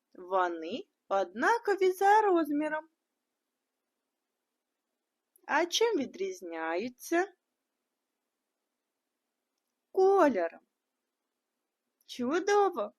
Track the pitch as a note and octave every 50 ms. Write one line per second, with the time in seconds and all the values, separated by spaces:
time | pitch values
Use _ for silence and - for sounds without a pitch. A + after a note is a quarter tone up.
0 | _ _ _ - F3+ F3 F#3+ F#3+ F3+ F3 E3+ E3 D#3+ E3 G#3 D#4 G#4 - _ _
1 | _ _ G3 G3 F#3+ F3+ F#3 A3 D4+ F#4+ A#4 A#4 - G#4 G4 F4 F#4 F#4 F#4 -
2 | G4 G4 G#4 A4 G#4+ G4+ F4+ E4+ D#4+ D4 D4 D4 D4+ D4+ D#4 D#4 D#4 _ _ _
3 | _ _ _ _ _ _ _ _ _ _ _ _ _ _ _ _ _ _ _ _
4 | _ _ _ _ _ _ _ _ _ _ _ _ _ _ _ _ _ _ _ _
5 | _ _ _ _ _ _ _ _ _ - B3+ D4 F4 F4 - - A4 A#4+ A4 D4
6 | B3+ G3 - - G3 F#3+ F#3 - F#3+ E3+ E3 D#3+ D#3+ D#3+ E3 F3+ A3 B3+ B3 _
7 | - - E4+ E4+ F#4+ G4+ - _ _ _ _ _ _ _ _ _ _ _ _ _
8 | _ _ _ _ _ _ _ _ _ _ _ _ _ _ _ _ _ _ _ _
9 | _ _ _ _ _ _ _ _ _ _ _ _ _ _ _ _ _ _ - F#4+
10 | F#4+ G4 G4 G4 E4 D4 A3+ F#3 E3+ E3 - - - _ _ _ _ _ _ _
11 | _ _ _ _ _ _ _ _ _ _ _ _ _ _ _ _ _ _ _ _
12 | _ - - - A#3+ B3 D#4 F#4 F#4 G4+ G4+ G#4 G4+ F#4+ F4 E4 G#3 A3+ -